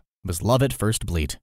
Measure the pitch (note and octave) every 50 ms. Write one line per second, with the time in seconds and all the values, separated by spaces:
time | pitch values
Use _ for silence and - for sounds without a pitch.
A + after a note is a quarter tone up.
0 | - _ _ _ - F#2 E2+ - - G#2 B2+ B2 C3+ - - - G2+ G#2+ A2+ -
1 | A2 E2+ E2+ E2 D2+ C#2+ - -